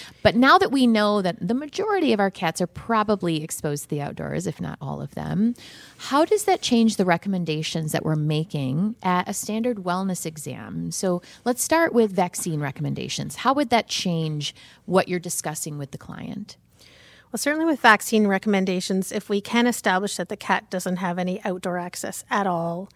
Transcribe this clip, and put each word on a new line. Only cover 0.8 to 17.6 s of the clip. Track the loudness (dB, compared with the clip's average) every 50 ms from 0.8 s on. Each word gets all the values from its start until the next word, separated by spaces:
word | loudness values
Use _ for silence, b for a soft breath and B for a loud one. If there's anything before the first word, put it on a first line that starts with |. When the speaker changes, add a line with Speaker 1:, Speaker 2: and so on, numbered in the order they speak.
| 6
Speaker 1:
know | 6 6 4 4 4 2 2 0
that | 0 -2 -2
the | -2 -2 -2
majority | -2 -4 -6 -4 -4 -2 0 2 2 2 2 2
of | 2
our | 2 0
cats | 0 -2 -2 -2 0 -2
are | -4
probably | -4 -4 -6 -4 0 0 2 2 2 0 0 0 -2 -2 -2 -4
exposed | -6 -8 -6 -4 -4 -4 -4 -6
to | -6
the | -4 -4
outdoors, | -4 -6 -8 -8 -6 -6 -4 -4 -4
if | -4 -6 -6
not | -8 -8 -8 -8
all | -8 -8 -8 -8
of | -8 -10 -8
them, | -8 -6 -2 0 0 0 0 0 B B B B B B B B
how | B -6 0 2 2 4
does | 4 2 2 2
that | 2 2 2
change | 2 2 4 4 4 4 4
the | 2 2
recommendations | 2 2 2 0 -2 -2 -2 -2 -2 -2 -2 -2 -4 -4 -4 -2 -2 -2
that | -2 0
we're | 0 0
making | 0 2 2 0 0 -2 -2 -4 -4 -2 -2 0 0 0 -2 -2 -2
at | 0 0 0 0 0
a | -2 -6
standard | -8 -6 -4 -4 -2 -2 -2 -4
wellness | -4 -4 -4 -2 -2 -2 -4 -4 -4 -6
exam? | -8 -10 -10 -10 -10 -10 -10 -12 -10 -8 -8 -6 -6
So | -4 -2 0 0 0 -2 B B B B B
let's | -2 -2 -2 0
start | 2 2 4 4 4 4
with | 4 4 4
vaccine | 2 0 0 0 -2 -6 -4 -4 -2 -2
recommendations. | -2 -4 -4 -4 -4 -4 -4 -4 -6 -6 -6 -6 -6 -8 -6
How | -2 0 0 2
would | 2 2 2
that | 2 0 2
change | 0 -4 -4 -2 0 0 0 -2 -2 -4 -4 -6 -6 -8 B B B B B B
what | 0 2 2 2
you're | 2 -2 -6
discussing | -6 -6 -6 -6 -6 -6 -6 -8 -8 -8 -8 -8
with | -10 -10
the | -12
client? | -14 -14 -14 -14 -12 -10 -10 -10 -10 -12 -12 -16 _ _ _ b b b b b b b b b b b b
Speaker 2:
Well, | b
certainly | -2 0 0 0 2